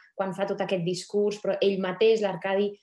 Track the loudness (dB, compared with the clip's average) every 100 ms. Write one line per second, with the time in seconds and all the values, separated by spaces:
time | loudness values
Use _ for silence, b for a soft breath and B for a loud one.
0 | B -6 -6 -4 -4 -2 -2 -2 -2 -4
1 | -4 0 0 0 -2 0 2 2 -2 2
2 | 4 4 2 -2 -2 0 0 -4